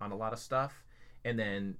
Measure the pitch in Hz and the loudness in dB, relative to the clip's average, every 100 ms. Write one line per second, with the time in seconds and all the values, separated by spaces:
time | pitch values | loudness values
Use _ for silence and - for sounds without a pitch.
0 | 104 101 110 113 - 131 139 - - - | -4 -2 0 -2 2 2 2 -2 -20 -18
1 | - - 117 117 104 101 98 95 | -16 -6 0 2 4 2 0 -2